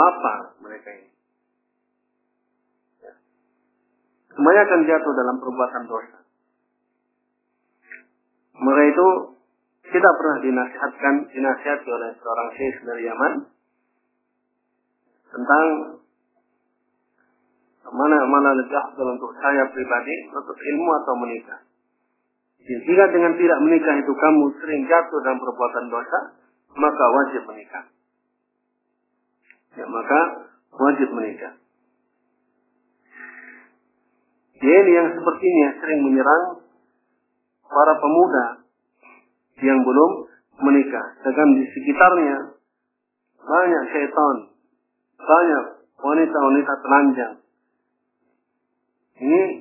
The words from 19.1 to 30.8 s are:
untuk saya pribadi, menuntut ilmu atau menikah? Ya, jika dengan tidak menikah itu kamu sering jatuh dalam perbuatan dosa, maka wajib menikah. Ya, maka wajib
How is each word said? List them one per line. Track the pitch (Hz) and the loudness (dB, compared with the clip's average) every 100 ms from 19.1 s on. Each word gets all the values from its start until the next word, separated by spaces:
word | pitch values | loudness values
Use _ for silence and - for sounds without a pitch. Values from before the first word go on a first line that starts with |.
untuk | 123 123 - | -6 -12 -4
saya | 139 139 131 | -2 0 -2
pribadi, | 131 127 120 123 165 151 | -4 -4 -4 -4 -12 -12
menuntut | 143 143 - | -14 -14 -12
ilmu | 143 147 170 151 - | -6 -4 0 -2 -2
atau | 123 | -6
menikah? | 120 113 - - _ _ _ _ _ _ _ _ _ _ - | -6 -10 -14 -20 _ _ _ _ _ _ _ _ _ _ -12
Ya, | 120 | -8
jika | 147 180 190 | 2 4 4
dengan | 175 170 170 | 4 0 2
tidak | 170 143 | 2 2
menikah | 151 165 156 143 | 2 2 2 -2
itu | 139 | -2
kamu | 139 156 156 143 - | 0 2 4 2 -4
sering | 156 147 135 | -8 -6 2
jatuh | 170 165 151 | 0 2 -6
dalam | 131 127 | -4 -6
perbuatan | 127 113 120 120 117 | -8 -6 -6 -6 -8
dosa, | 117 123 170 - _ _ _ _ 135 | -10 -6 -8 -8 _ _ _ _ -2
maka | 147 147 - | -2 2 2
wajib | 135 135 127 - | 2 0 -6 -12
menikah. | 107 - 92 - _ _ _ _ _ _ _ _ _ _ _ _ _ _ _ _ _ _ - | -20 -18 -20 -20 _ _ _ _ _ _ _ _ _ _ _ _ _ _ _ _ _ _ -18
Ya, | - | -12
maka | 113 117 147 - - - _ _ | -10 -2 0 0 -6 -20 _ _
wajib | - | -2